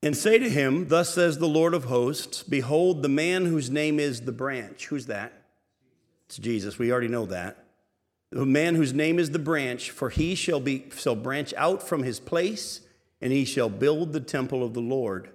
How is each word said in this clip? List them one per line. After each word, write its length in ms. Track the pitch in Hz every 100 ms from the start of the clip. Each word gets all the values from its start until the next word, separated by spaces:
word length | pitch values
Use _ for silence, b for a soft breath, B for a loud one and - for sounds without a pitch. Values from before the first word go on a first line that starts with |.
"And 140 | 156 147
say 220 | 214 226
to 120 | 254
him, 380 | 147 139 139 180
'Thus 260 | 165 175
says 240 | 180 175 147
the 100 | 165
Lord 240 | 151 165
of 120 | 170
hosts, 580 | 127 123 123 - - -
behold, 600 | - 139 123 151 180 165
the 60 | 143
man 380 | 139 165 185 180
whose 240 | 165 127
name 280 | 139 151 151
is 240 | 147 120
the 100 | 120
branch.'" 560 | 117 131 131 104 - -
Who's 180 | 147 120
that? 380 | 104 110 - _ _ _ _ _ _ _ _ _
It's 120 | -
Jesus. 400 | 113 117 98 98
We 120 | 120
already 180 | 123 120
know 180 | 120 107
that. 380 | 92 90 - _ _ _ _ _ _ _
"The 160 | - 135
man 300 | 139 165 165
whose 160 | 143
name 240 | 131 156 170
is 120 | 165
the 80 | 151
branch, 520 | 147 160 131 123 -
for 200 | - 127
he 240 | - 160
shall 260 | 185 - 156
be, 300 | 131 135 -
shall 220 | - - 113
branch 380 | 110 139 147
out 320 | - 156 190 -
from 160 | 165
his 180 | 131 117
place, 600 | - 170 185 214 - - b b b _
and 100 | 127
he 140 | 135 127
shall 240 | - 117
build 420 | 98 139 151 165
the 80 | 151
temple 420 | 123 143 127 131
of 120 | 123
the 80 | 117
Lord. 480 | 117 135 117 95 92